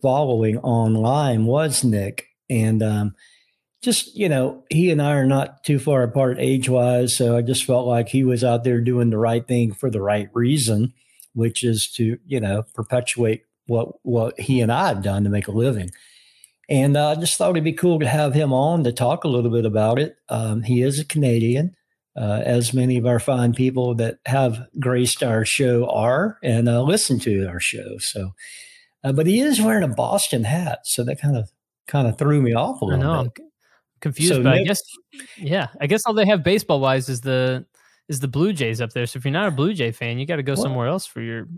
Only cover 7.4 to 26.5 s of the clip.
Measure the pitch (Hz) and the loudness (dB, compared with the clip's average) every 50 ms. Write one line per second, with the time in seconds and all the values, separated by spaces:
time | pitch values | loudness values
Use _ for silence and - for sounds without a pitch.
7.4 | 117 120 131 - - - 127 123 127 123 120 120 117 - - 135 135 127 123 117 | 2 0 -2 -2 0 0 0 2 2 2 0 0 0 0 0 2 2 2 2 2
8.4 | 127 123 117 117 117 131 120 117 117 123 123 123 120 117 110 107 113 113 113 117 | 2 2 2 2 2 2 2 2 2 2 2 2 2 2 2 2 2 2 0 0
9.4 | 117 - 127 120 117 113 101 - - 131 110 107 98 101 104 104 101 - - 117 | 0 0 0 2 2 0 -2 -2 -4 -2 -2 -2 0 0 0 0 -2 -4 -2 0
10.4 | 120 123 151 151 123 113 110 104 117 127 - _ _ _ _ _ - - - 117 | 2 2 2 2 0 0 0 0 0 -2 -4 _ _ _ _ _ -20 -10 -4 -2
11.4 | 117 117 113 - 123 120 113 107 - - - - 117 110 120 - _ - 135 123 | -2 0 0 0 0 0 0 0 -2 -4 -4 -2 -2 -2 -2 -4 _ -6 -4 -2
12.4 | 107 98 98 107 107 - - - 110 - 131 123 117 - - 120 117 110 113 117 | -2 0 -2 -2 -4 -6 -8 -10 -6 -2 -2 -2 -2 -2 -2 0 0 0 0 -2
13.4 | _ _ _ _ _ - 120 113 120 - - - - 127 117 117 113 120 - - | _ _ _ _ _ -4 -2 -2 -2 -4 -8 -10 -4 -2 0 0 0 -2 -4 -6
14.4 | - - 135 123 117 110 117 147 190 180 120 98 98 104 98 101 101 101 104 104 | -2 0 0 2 2 2 2 0 0 0 -2 -2 -2 -2 0 0 0 0 0 -2
15.4 | 101 - 98 113 117 135 123 104 90 90 - - - - - - _ _ _ _ | -4 -4 -2 0 0 0 0 -2 -6 -8 -12 -16 -20 -20 -20 -20 _ _ _ _
16.4 | _ - _ _ _ - 143 135 135 143 143 147 147 151 151 156 170 165 - - | _ -20 _ _ _ -2 0 2 2 2 2 2 2 2 0 0 -2 -4 -2 0
17.4 | 180 180 180 165 151 165 151 - - 180 170 156 151 117 131 151 151 143 131 151 | 0 0 0 0 0 -2 -2 0 2 2 2 2 0 0 0 0 0 2 2 2
18.4 | 156 139 131 127 139 156 175 170 143 123 120 - 127 123 151 - - 160 123 123 | 2 2 2 2 2 2 2 2 0 0 0 0 0 0 0 0 0 0 0 2
19.4 | 117 120 113 120 110 110 104 107 107 110 117 135 151 151 - _ _ - 117 113 | 2 2 2 2 2 2 2 2 2 2 2 0 0 -4 -6 _ _ -6 -6 -4
20.4 | 113 110 107 117 110 113 123 120 123 139 139 147 151 - - 156 143 127 117 117 | -2 -2 -4 -4 0 0 2 2 2 2 0 -2 -4 -4 -2 0 2 2 2 2
21.4 | 113 117 120 139 160 180 - _ _ _ _ _ _ _ - - 113 104 104 110 | 2 2 2 0 0 -2 -4 _ _ _ _ _ _ _ -10 -6 -4 -2 -2 -2
22.4 | - 123 123 120 117 117 131 131 123 127 127 123 113 123 120 117 - - 135 123 | 0 0 0 0 0 0 0 0 0 2 2 0 2 2 0 0 0 0 0 2
23.4 | 120 120 120 123 131 127 127 131 123 123 120 117 113 113 - - - - 127 139 | 2 0 2 2 0 0 0 0 0 0 0 0 -2 -4 -4 -6 -6 -2 0 2
24.4 | 135 123 110 113 127 - - - 127 123 127 123 123 117 - - 143 120 113 110 | 2 2 0 -4 -10 -12 -8 -6 -2 0 0 0 0 0 0 -2 -2 0 0 0
25.4 | 110 - - - 139 123 123 120 120 - - - 107 120 127 147 190 220 - - | 0 0 0 0 2 2 2 2 0 0 0 0 0 2 2 2 0 -2 -4 -4
26.4 | - 131 | -2 0